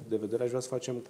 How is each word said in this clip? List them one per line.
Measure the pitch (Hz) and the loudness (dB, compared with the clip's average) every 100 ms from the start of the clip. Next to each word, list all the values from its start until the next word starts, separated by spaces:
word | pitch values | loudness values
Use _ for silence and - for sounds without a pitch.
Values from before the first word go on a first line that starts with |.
| 110 | 0
de | 110 | 0
vedere, | 104 117 | 2 2
aș | 123 | 2
vrea | 127 | 0
să | 123 | 0
facem | 127 - 120 | -2 -2 -4